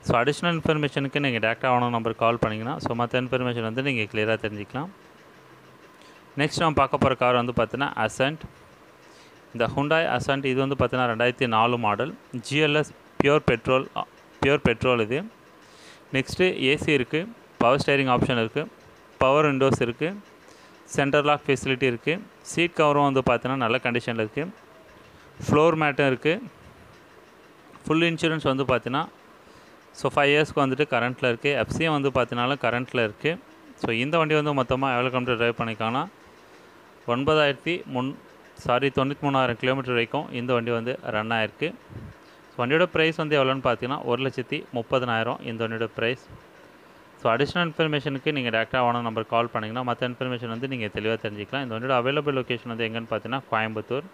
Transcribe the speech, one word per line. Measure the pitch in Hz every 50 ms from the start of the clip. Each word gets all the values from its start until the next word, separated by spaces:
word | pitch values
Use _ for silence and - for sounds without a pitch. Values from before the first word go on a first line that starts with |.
| -
So, | - 143 117
additional | 120 139 147 - - 175 170 160
இன்ஃபர்மேஷனுக்கு | - - 160 151 147 139 - 151 139 135 - 147
நீங்க | 143 139 120 113
டைரக்டா | 107 110 113 - -
ஓனர் | 131 123 123 123 120
number | 120 117 113 113 113
கால் | - 117 113 117 117
பண்ணீங்கன்னா, | - 113 107 110 110 120 151 165
so, | - - 120 117
மத்த | 120 117 - 127 127
information | 123 131 127 127 123 120 120
வந்து | 113 113 113 127
நீங்க | 131 143 131 117
கிளியரா | 107 101 - 110 107 110 113 107 -
தெரிஞ்சுக்கலாம். | 110 104 101 104 - - 127 151 190 202 - - - - - - - - - - - - - - - - - - - - - - - - - - - - 139
Next | 143 156 - -
நாம | 175 160 147
பார்க்க | 139 139 131 -
போற | 139 - 135 131
car | - 127 123 123
வந்து | 123 120 123 120
பார்த்தீங்கன்னா, | - 117 107 - 123 139 - - - 110
Ascent. | 110 - - 131 139 160 156 - - - - - - - - - - - - - - - - - - - - - -
இந்த | - 117 117 113 113
Hyundai | 139 139 147 160 165 165 - -
Ascent | 123 - - 139 139 139
இது | 135 127 131 135
வந்து | 135 139 131
பார்த்தீங்கன்னா, | 135 120 - 127 127 120
ரெண்டாயிரத்தி | 113 110 120 123 123 - 135
நாலு | 120 113 110 113 120 123 120
model. | 117 104 104 101 123 151 139 - - - - 123
ஜி | - - 139 147
L | 156 147 147
S | 151 147 - - - - - - -
pure | - 139 143 151
petrol, | 147 - 127 113 - 135 131 131 - - -
அ, | - - - - - - - - -
pure | - 135 143 143 - -
petrol | 117 - - 127 123 117
இது. | 110 104 123 147 196 226 - - - - - - - - - - - - - - - -
Next | - 135 131 - - - 185 185 - -
A | 135 131 143
C | 147 - -
இருக்கு, | 151 135 123 - - 156 180 226 - - - - - -
power | - 117 131 143 -
steering | - 143 139 135 131 123
option | 120 - - 127 117
இருக்கு, | 113 110 - 139 160 220 - - - - - - - - - -
power | 135 131 135 151 156
windows | 147 139 131 135 135 120 -
இருக்கு, | 131 117 120 - 151 165 202 208 - - - - - - - - - - - - -
center | - - - 143 139 139 147 143
lock | 147 147 139 -
facility | - 135 127 - 135 131 123
இருக்கு. | 139 131 120 117 - 147 160 196 214 - - -
சீட் | - - - - 170 170 -
கவரும் | - 156 147 143 147 143 139
வந்து | 135 131 127 135
பார்த்தீங்கன்னா, | 123 117 - 123 131
நல்ல | 135 123 110 117
கண்டிஷன்ல | 131 - 123 117 123 - - 117 113 110
இருக்கு. | 107 - 143 151 190 - - - - - - - - - - - - - - - - - - - -
Floor | - 147 151 170 165 165
மேட்டும் | 156 147 135 - 147
இருக்கு. | 135 131 120 - 147 165 220 254 196 - - - - - - - - - - - - - - - - - - - - - - - - - - -
Full | - 156 160 170 170
insurance | 165 156 - 165 160 160
வந்து | - 151 131 131 135
பார்த்தீங்கன்னா, | 127 127 117 - 120 127 143 165 - - - - - - - - - - - - - - - - -
so, | - - - 143 -
five | 151 143 143 143
இயர்ஸ்க்கு | 147 156 143 - 147 139
வந்துட்டு | 135 131 131 151 - -
கரண்ட்ல | 117 117 123 127 - - 127
இருக்கு. | 117 113 - 143
எஃப் | 143 127 110 -
சி | - - 160 165
வந்து | 156 143 135 139
பார்த்தீங்கன்னாலும் | 131 135 120 - 131 120 120 127 143 139 -
கரண்ட்ல | 117 117 120 127 - - 127 117
இருக்கு. | 104 104 - - 151 170 - - - - - - - - -
So, | - -
இந்த | 113 113 123 147 165 165
வண்டி | 160 151 156 151
வந்து | 147 151 147
மொத்தமா | 139 123 117 131 127 139 135 127
எவ்வளோ | 120 123 131
kilometer | 123 127 123 127 123
drive | 110 117 117 113 -
பண்ணிருக்காங்கன்னா, | 120 113 110 107 113 110 120 135 160 196 - - - - - - - - - - - - - - - - - - -
ஒன்பதாயிரத்தி | - 120 123 143 147 156 156 151 143 139 135 - 160 170 - - - 135
முன்-, | 123 127 135 143 - - - - - - - -
சாரி, | - - - 120 123 131 139
தொண்ணூத்தி | - - 135 139 143 - -
மூணாயிரம் | 143 139 135 131 123 120
kilometer | - - 127 131 135 127 123
வரைக்கும் | 123 120 117 113 - 139 156 -
இந்த | - 123 120 123
வண்டி | 127 120 113 120
வந்து | 120 117 113 120 131 -
run | - 127 113 107 107 113
ஆயிருக்கு. | 117 113 110 104 - - 147 165 226 - - - - - - - - - - - - - - - -
So, | - 120
வண்டியோட | 123 139 160
price | 180 175 - 175 160 160 160
வந்து | - 160 151 151 143 135
எவ்வளோன்னு | 131 131 135 127 135
பார்த்தீங்கன்னா, | 117 - 127 123 139 151 -
ஒரு | - 120 123
லட்சத்தி | 131 135 - - 123 - 143 151 - - -
முப்பதனாயிரம் | 120 113 - - 131 123 123 117 113 113 117 139 - -
இந்த | 123 113 110 117 110
வண்டியோட | 113 113 113 110 -
price. | - 113 117 131 131 - - - - - - - - - - - - - - - - - - - -
So, | - 123 113
additional | 120 143 139 - 180 175 165
இன்ஃபர்மேஷனுக்கு | 156 - 165 156 151 147 127 151 135 135 - 156
நீங்க | 151 143 123 120
டைரக்டா | 113 113 113 - -
ஓனர் | 131 123 120 120 120 117 117
number | 110 113 110
call | - 123 117 117 117
பண்ணீங்கன்னா, | - 120 107 107 110 127 127 127
மத்த | 120 - 131 123
information | 123 - 131 127 123 120 123 117
வந்து | 117 117 123 135
நீங்க | 135 123 110
தெளிவா | 104 - 110 104 110 113 110 -
தெரிஞ்சுக்கலாம். | 110 104 104 104 - - 139
இந்த | 139 123 110 110
வண்டியோட | 120 131 135 123
available | 120 131 143 151 147 147 139 131
location | 123 - 123 117 - 123 113
வந்து | 113 117 110
எங்கன்னு | 113 117 113 113
பார்த்தீங்கன்னா, | 113 107 - 110 123 135 131 -
கோயம்புத்தூர். | - 110 110 110 110 107 104 - 120 135 165 190